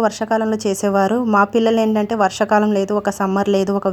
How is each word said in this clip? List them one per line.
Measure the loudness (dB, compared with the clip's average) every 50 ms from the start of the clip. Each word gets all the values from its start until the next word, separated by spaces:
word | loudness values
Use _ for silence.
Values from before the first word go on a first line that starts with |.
| 0
వర్షాకాలంలో | 0 -2 -2 -4 -2 -2 -2 0 -2 -2 -2 -2
చేసేవారు. | -2 -2 -2 -2 0 2 2 2 2 0 0 0 2 2
మా | 2 2 2 2
పిల్లలు | 2 2 2 2 2 2
ఏంటంటే | 2 0 0 -2 -2 0 0
వర్షాకాలం | 0 0 0 0 0 2 2 2 2 2 0 0
లేదు, | 0 0 -2 -2
ఒక | -2 -2 -4 -2
సమ్మర్ | -2 -2 -2 -2 0 0 0
లేదు, | 0 0 0 -2 -2
ఒక | -2 -2